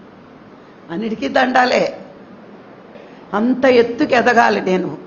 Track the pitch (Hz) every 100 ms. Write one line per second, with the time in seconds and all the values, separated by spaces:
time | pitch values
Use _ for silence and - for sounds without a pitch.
0 | - - - - - - - - - 170
1 | 220 220 269 - 254 254 247 - 170 -
2 | - - - - - - - - - -
3 | - - - 202 240 254 262 247 233 -
4 | 302 254 226 233 233 202 185 185 160 151